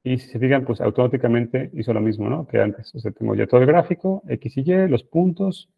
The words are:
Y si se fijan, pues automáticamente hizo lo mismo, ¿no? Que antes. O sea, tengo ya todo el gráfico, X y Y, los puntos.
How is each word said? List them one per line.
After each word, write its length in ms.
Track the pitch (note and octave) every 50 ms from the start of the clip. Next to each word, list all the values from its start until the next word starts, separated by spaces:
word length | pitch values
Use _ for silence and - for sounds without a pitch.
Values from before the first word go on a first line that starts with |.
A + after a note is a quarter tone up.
| -
Y 140 | B2+ B2+
si 120 | B2 - -
se 100 | - A2+
fijan, 260 | B2+ C3 C#3 C3+ C3
pues 160 | - A2+ -
automáticamente 880 | - A2+ - - B2+ B2 C3 B2+ B2 A#2+ A#2 A#2+ A#2+ A#2 - B2+ C#3+ - -
hizo 200 | D3 A2 B2 A2+
lo 80 | G#2+
mismo, 280 | A2 A2 G#2+ G#2+ G#2 A2
¿no? 180 | C3+ E3+ C#3+
Que 120 | - - A2
antes. 340 | G#2+ G#2 G2+ - A2 - -
O 40 | A#2+
sea, 120 | A2 G#2+
tengo 240 | G2+ - A2+ A2 G#2+
ya 100 | G#2 G#2+
todo 160 | - B2+ B2
el 60 | B2+
gráfico, 560 | C3+ D#3+ F3 E3+ - F3+ - - F#3+ F#3+ G3 -
X 300 | D#3+ B2 - - A2 -
y 40 | C3
Y, 260 | C#3 F3 F3+ F#3+ F#3+
los 160 | F3+ C3 A#2 -
puntos. 640 | _ - E3 F3+ F#3 E3 F#3 G3 F#3+ E3+ - - _ _